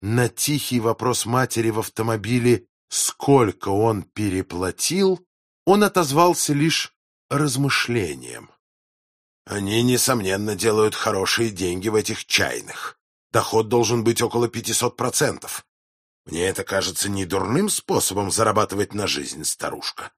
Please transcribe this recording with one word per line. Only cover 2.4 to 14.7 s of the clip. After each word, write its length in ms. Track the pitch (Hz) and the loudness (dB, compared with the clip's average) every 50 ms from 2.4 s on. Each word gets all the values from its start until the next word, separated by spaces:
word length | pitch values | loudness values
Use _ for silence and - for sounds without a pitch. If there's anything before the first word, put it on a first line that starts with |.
| 117 123 120 104 - _ _ _ _ _ | 4 4 2 2 0 _ _ _ _ _
сколько 800 | - - - - - _ - - 139 135 120 104 90 _ - 98 | -4 -2 -2 -2 -4 _ 2 6 6 6 6 4 0 _ -6 -4
он 340 | 98 101 107 113 110 101 90 | 0 2 2 2 0 0 -4
переплатил, 1200 | _ _ - 107 101 92 92 92 _ - 87 92 92 90 - - - 156 185 196 190 185 170 _ _ _ _ _ _ _ _ _ | _ _ -4 -4 -2 -2 -2 -4 _ -6 -4 -4 -4 -4 -4 -4 -2 0 2 2 2 2 0 _ _ _ _ _ _ _ _ _
он 180 | - 190 208 208 | 4 4 4 4
отозвался 720 | 196 202 190 170 139 135 151 170 175 170 - - - 151 | 2 2 2 0 2 4 6 6 6 6 2 0 0 0
лишь 400 | 139 147 165 151 - - - _ _ _ _ _ _ _ _ | 2 2 2 2 0 -4 -6 _ _ _ _ _ _ _ _
размышлением. 1200 | 139 143 151 147 117 131 139 139 123 - - - 120 120 98 82 73 65 62 62 60 58 - - _ _ _ _ _ _ _ _ _ _ _ _ _ _ _ _ _ _ _ | -2 0 0 0 0 0 0 0 0 0 -2 0 0 0 0 -2 -4 -8 -10 -14 -14 -14 -16 -18 _ _ _ _ _ _ _ _ _ _ _ _ _ _ _ _ _ _ _
Они, 360 | - - 104 98 98 104 113 | -8 -6 -4 -2 0 2 2
несомненно, 760 | 120 123 127 117 - - 135 120 101 95 95 98 104 107 107 | 4 4 4 2 2 2 2 0 2 0 0 -2 -2 -4 -4
делают 380 | 92 90 113 107 107 107 107 104 | 0 2 2 4 4 4 2 2
хорошие 580 | - - 113 107 95 95 90 - - 117 113 | 0 -2 0 0 0 0 0 0 0 0 -2
деньги 360 | 104 87 92 90 87 92 92 110 | -2 -2 -2 -2 -2 -2 -2 0
в 80 | 107 | 0
этих 300 | 107 104 - 113 - - | 0 0 0 -6 -8 -8
чайных. 760 | - - - 98 71 62 60 - - - - - - - _ _ _ _ _ _ _ | -4 -2 0 0 0 -2 -6 -10 -12 -14 -12 -12 -12 -14 _ _ _ _ _ _ _
Доход 380 | - 117 101 - - 110 110 107 | 0 0 0 2 0 0 0 2
должен 340 | 117 120 120 104 120 120 107 | 2 2 2 2 0 0 2
быть 180 | 113 117 - | 0 2 2
около 280 | 120 110 - 117 120 120 | 0 0 0 0 -2 -2
пятисот 480 | - - - 104 | -2 -6 -6 -4